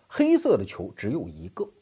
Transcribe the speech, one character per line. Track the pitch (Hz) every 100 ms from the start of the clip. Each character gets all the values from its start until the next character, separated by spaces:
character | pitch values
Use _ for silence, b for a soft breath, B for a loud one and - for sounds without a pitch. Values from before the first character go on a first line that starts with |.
| _
黑 | - 302 330
色 | 311 131
的 |
球 | 98 - 87
只 | - 101
有 | 156 82
一 | 76 180
个。 | - 202 _